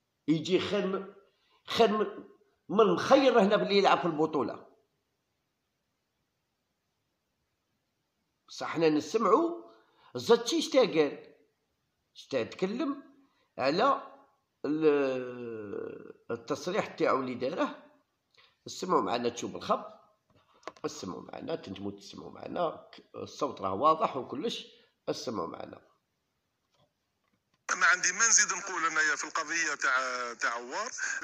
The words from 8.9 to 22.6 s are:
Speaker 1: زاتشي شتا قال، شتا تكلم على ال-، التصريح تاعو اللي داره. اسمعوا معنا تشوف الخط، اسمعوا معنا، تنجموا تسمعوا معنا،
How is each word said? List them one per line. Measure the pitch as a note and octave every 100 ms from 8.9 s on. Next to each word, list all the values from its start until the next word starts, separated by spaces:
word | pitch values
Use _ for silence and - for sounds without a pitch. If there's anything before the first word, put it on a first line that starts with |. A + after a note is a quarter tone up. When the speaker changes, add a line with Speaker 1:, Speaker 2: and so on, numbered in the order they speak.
| D3+ - - F#3 C4 E4+ - - - _ _ _ B2
Speaker 1:
زاتشي | A2 A#3 A#3 E4
شتا | - C4+
قال، | G3 D#3 C#3+ - - _ _ _ _ _ _ _ _
شتا | - - C3+
تكلم | A2 - F#3 A#3+ D4+ C4 - _ _ _ _ -
على | C3 E3+ C4+ - - - _ _ _ _ C3+
ال-، | D#3 D#3 C#3+ C3+ B2+ B2 B2 A#2+ A2 G2+ - - - - - -
التصريح | A#2 - C#3+ - G3+ -
تاعو | - C#3 C3
اللي | C3
داره. | A#2 C3 F#3 C#4+ - - _ _ _ _ _ _ _ -
اسمعوا | - F#3 D#3
معنا | F#2 A#2+ A#2+
تشوف | - G#2+ F2
الخط، | C3 C4 - - _ _ _ _ _ _ - - D3+
اسمعوا | - F#2 B1+
معنا، | - - - E3
تنجموا | - F#2+ G2+
تسمعوا | G2 - - -
معنا، | - - E3+